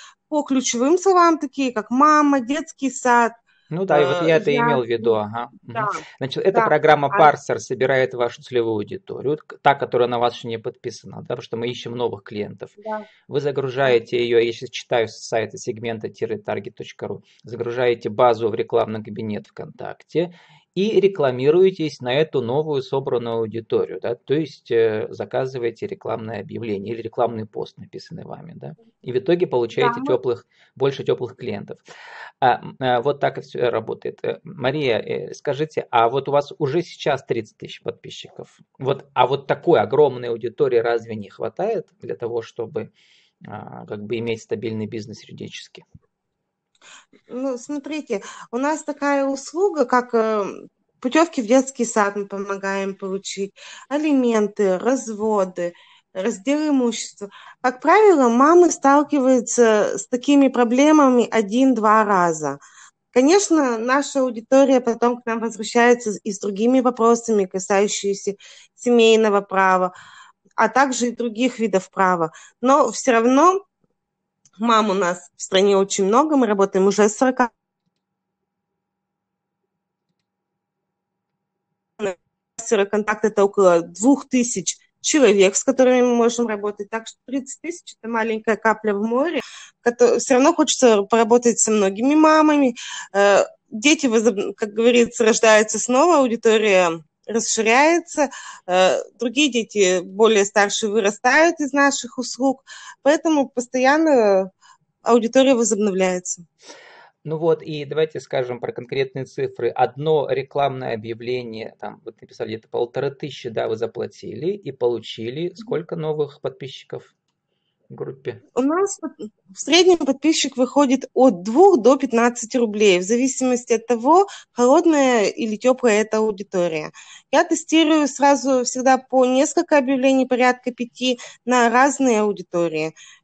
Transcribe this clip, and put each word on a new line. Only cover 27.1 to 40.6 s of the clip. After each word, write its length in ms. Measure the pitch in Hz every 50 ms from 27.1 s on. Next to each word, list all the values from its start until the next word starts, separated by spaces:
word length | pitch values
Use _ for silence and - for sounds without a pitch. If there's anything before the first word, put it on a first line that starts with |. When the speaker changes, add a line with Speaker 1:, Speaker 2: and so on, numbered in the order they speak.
| - - 120 117 117 110 107
Speaker 2:
пост, 300 | - - - - - _ -
написанный 460 | - - - - - - - - -
вами, 280 | - - - - - -
да, 200 | - - 139 - _ _ _ _ _
и 100 | - -
в 60 | 120 123
итоге 280 | - - 175 175 - 143
получаете 460 | 135 123 120 117 - 143 135 139 240
Speaker 1:
Да, 40 | 240
мы 60 | 262
Speaker 2:
тёплых, 400 | 277 131 - - 123 117 - _ _ _ _ _ _ _
больше 260 | - 135 139 135 - 117
тёплых 300 | - 127 - 127 110 107
клиентов. 420 | - 127 113 104 104 - - - _ _ - - - - - - - - - _ -
А, 200 | 139 123 113 -
м, 140 | - - - -
а, 200 | 135 127 123 120
вот 160 | 117 143 143 139
так 180 | 143 135 135 135
и 20 |
всё 280 | - - - 135 131 120
работает. 500 | 117 113 113 - - - - 127 - _ -
Э, 140 | 120 117 - -
Мария, 540 | 135 - - 120 131 135 156 147 127 110 104
э, 340 | - - 120 - 95 - -
скажите, 520 | - - 147 131 135 156 156 - - - -
а 180 | - 117 117 117
вот 200 | 131 139 135 147
у 40 |
вас 200 | 139 143 143 - - -
уже 240 | 156 135 139 175
сейчас 420 | 170 - - - - 165 139 131 -
тридцать 320 | - 135 117 107 - _ -
тысяч 240 | - - - -
подписчиков? 760 | - - - _ - - - - - - - - - _ _ _ _ _ _ -
Вот, 280 | 131 131 139 - - _ -
а 120 | 127 123
вот 200 | 123 139 135 - -
такой 320 | 147 135 - 170 160 117
огромной 480 | 104 104 135 147 151 139 123 123 123 120
аудитории 480 | 117 113 117 117 107 -